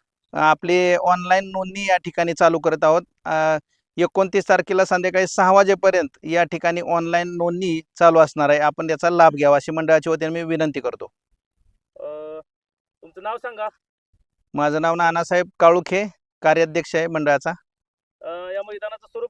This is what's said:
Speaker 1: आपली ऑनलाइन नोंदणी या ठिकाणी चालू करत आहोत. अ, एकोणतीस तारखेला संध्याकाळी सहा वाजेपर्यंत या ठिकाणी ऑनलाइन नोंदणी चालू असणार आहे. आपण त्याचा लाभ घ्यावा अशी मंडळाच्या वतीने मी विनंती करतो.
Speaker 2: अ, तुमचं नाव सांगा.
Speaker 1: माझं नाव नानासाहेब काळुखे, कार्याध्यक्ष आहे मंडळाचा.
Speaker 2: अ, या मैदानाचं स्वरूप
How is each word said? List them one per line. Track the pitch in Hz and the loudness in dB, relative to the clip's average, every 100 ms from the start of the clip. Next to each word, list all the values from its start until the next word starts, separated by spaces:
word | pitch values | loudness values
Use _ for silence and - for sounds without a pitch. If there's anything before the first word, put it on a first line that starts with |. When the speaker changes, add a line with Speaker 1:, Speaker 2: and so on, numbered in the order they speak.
| _ _ _ | _ _ _
Speaker 1:
आपली | - 156 156 170 180 180 | 0 2 2 2 2 2
ऑनलाइन | 175 180 180 180 185 | 2 0 0 2 0
नोंदणी | 196 190 185 190 196 | 0 -8 -8 -8 -2
या | 180 | -2
ठिकाणी | 175 - 170 | -2 -4 -4
चालू | 165 170 165 | 2 2 2
करत | 160 156 | -2 0
आहोत. | 156 165 180 _ 165 | 2 2 -2 _ -6
अ, | 160 156 151 _ _ _ - | -2 0 -2 _ _ _ -4
एकोणतीस | 175 - 190 196 - | -2 0 0 -2 0
तारखेला | 185 175 185 190 | 0 0 0 0
संध्याकाळी | 180 185 185 185 | 0 0 -2 -2
सहा | - 185 | 0 4
वाजेपर्यंत | 196 196 190 190 180 147 _ | 6 4 4 2 2 -2 _
या | 156 170 | -4 -2
ठिकाणी | 165 165 170 170 | -2 -2 -2 -2
ऑनलाइन | 170 170 165 170 175 | -2 -2 0 -2 -2
नोंदणी | 175 175 175 190 160 - - | -4 -4 -2 -4 -6 -6 4
चालू | 170 165 | 4 6
असणार | 156 151 143 | 2 2 2
आहे. | 147 | 2
आपण | 147 147 160 | 0 -2 -6
त्याचा | 156 170 | -2 0
लाभ | 175 165 | 4 4
घ्यावा | 147 143 143 | 4 2 2
अशी | - | 0
मंडळाच्या | 160 160 156 165 | -4 2 2 2
वतीने | 160 160 | -4 -4
मी | 165 | -6
विनंती | 165 160 156 139 | -4 -2 -2 -4
करतो. | 123 113 101 _ _ _ _ _ _ _ _ - | -8 -10 -18 _ _ _ _ _ _ _ _ -18
Speaker 2:
अ, | 147 151 156 156 - _ _ _ _ _ | -14 -14 -14 -18 -20 _ _ _ _ _
तुमचं | 165 185 | -20 -14
नाव | 208 233 | -12 -10
सांगा. | 240 214 214 _ _ _ _ _ _ _ _ | -12 -10 -12 _ _ _ _ _ _ _ _
Speaker 1:
माझं | 143 147 151 | -4 -2 -2
नाव | 165 170 | -2 0
नानासाहेब | 170 170 165 180 180 - | 0 -2 -2 -2 -2 2
काळुखे, | 170 175 165 190 208 _ _ _ | 4 4 0 -4 -4 _ _ _
कार्याध्यक्ष | 156 156 165 160 151 165 | 0 2 0 -2 -4 -4
आहे | 165 | -4
मंडळाचा. | 160 147 143 160 180 _ _ _ _ _ _ | -2 0 0 -2 -10 _ _ _ _ _ _
Speaker 2:
अ, | 156 | -14
या | 175 180 190 - | -12 -10 -10 -12
मैदानाचं | 415 - 330 _ | -12 -14 -16 _
स्वरूप | 466 | -10